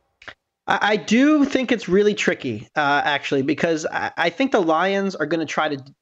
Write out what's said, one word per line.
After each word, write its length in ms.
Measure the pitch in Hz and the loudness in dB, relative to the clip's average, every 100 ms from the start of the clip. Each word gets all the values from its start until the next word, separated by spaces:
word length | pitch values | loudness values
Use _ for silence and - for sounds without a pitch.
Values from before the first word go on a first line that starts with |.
| _ _ - - _ _ - | _ _ -20 -20 _ _ -4
I, 120 | 196 | 0
I 140 | 202 214 | 0 0
do 480 | - 220 285 311 277 | 2 4 4 4 2
think 260 | 262 262 | 0 0
it's 160 | 240 - | -2 0
really 260 | 185 208 | 2 2
tricky, 540 | 208 - 170 135 107 - - | 0 -2 -2 -4 -8 -6 -2
uh, 280 | 143 143 160 | 0 2 0
actually, 380 | 139 - 139 | -2 -2 -2
because 420 | 135 139 170 156 160 | 0 0 0 0 -4
I, 260 | - 107 - | -6 -6 -2
I 120 | 170 | -2
think 220 | - 262 | 0 0
the 100 | 233 | 2
Lions 540 | 160 160 185 196 196 - | 2 2 2 0 -2 -4
are 100 | 147 | -2
gonna 200 | 165 151 | -2 -2
try 240 | - 156 | -2 -2
to, 80 | 139 135 - | -4 -10 -18